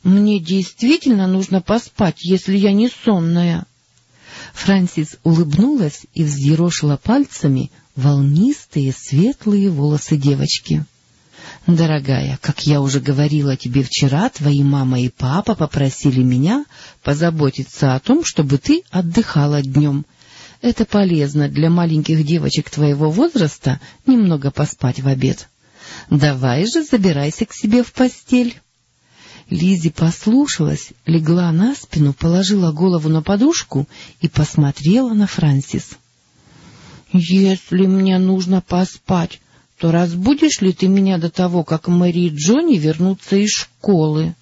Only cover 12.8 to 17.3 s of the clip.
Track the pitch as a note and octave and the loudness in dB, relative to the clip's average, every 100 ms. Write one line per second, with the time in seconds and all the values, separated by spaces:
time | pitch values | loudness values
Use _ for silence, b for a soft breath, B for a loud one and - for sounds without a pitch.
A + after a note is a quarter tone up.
12.8 | C#3 C3+ C3 C3+ D3 D3+ C#3+ C3 B2+ B2 | 0 -2 -2 0 0 0 -2 -4 -2 -2
13.8 | B2+ - C#3 C#3+ A#3+ - D3 C#3+ C#3 C#3 | -2 -2 0 0 -2 -2 0 2 2 0
14.8 | C3 B2+ B2+ - B2+ D#3 G#3 G3 D#3 - | 0 -2 -2 -4 -4 -2 -2 -2 -2 -2
15.8 | C#3 - D3 C3 B2+ B2 D3+ C4 D4 B | -2 0 -2 2 2 2 0 0 -4 B
16.8 | B B - C#3+ E3+ | B B -6 -2 -2